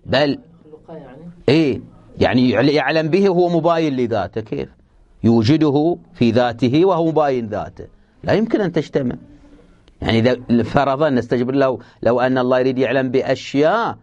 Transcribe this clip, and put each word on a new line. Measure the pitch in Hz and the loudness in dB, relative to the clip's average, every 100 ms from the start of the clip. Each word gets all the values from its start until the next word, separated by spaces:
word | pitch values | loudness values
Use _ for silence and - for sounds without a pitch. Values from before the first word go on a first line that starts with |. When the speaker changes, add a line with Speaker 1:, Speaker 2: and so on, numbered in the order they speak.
| - | -2
Speaker 1:
بل، | 127 147 127 - - - - - | 0 0 -2 -10 -20 -20 -20 -20
Speaker 2:
يعني | 160 131 135 170 - - | -20 -20 -20 -20 -4 0
Speaker 1:
إيه، | 151 151 101 - - - - | 2 2 -2 -8 -20 -20 -2
يعني | 90 117 123 | 0 2 2
يعلم | 104 143 147 135 160 156 | 2 2 2 0 -2 0
به | 180 196 | 2 2
وهو | 175 175 | 2 2
مباين | 170 160 165 160 127 | 2 2 0 0 -2
لذاته، | 120 110 90 113 | -2 -2 -4 -8
كيف؟ | 113 - 65 _ _ _ _ _ | -8 -10 -10 _ _ _ _ _
يوجده | 107 117 107 156 151 139 160 - - | 2 4 4 2 2 2 0 -4 -10
في | - 120 | -2 0
ذاته | 110 123 113 123 147 | 2 0 0 0 2
وهو | 190 165 165 | 2 2 0
مباين | 156 147 127 110 | 0 0 -2 -4
ذاته، | 101 80 - - _ _ _ | -8 -8 -14 -20 _ _ _
لا | 156 | -2
يمكن | 175 226 330 | 0 0 0
أن | 185 | 0
تجتمع. | 165 139 151 123 - - - - - _ - - _ | -2 -4 -4 -4 -8 -14 -20 -20 -20 _ -20 -20 _
يعني | - 110 | -2 0
إذا | 117 127 123 120 | 0 -2 0 0
فرضاً | 110 143 139 135 156 | 2 0 0 0 0
نستجبر | 123 113 127 123 | 0 -2 -2 0
لو، | 139 131 117 - _ | 0 0 -2 -12 _
لو | 110 120 | 0 2
أن | 127 127 | 0 0
الله | 127 127 | 2 2
يريد | 131 127 | 0 0
يعلم | 120 135 131 | 0 0 0
بأشياء | 127 120 131 - 135 156 214 214 - | -2 -2 -4 -2 0 2 0 -4 -8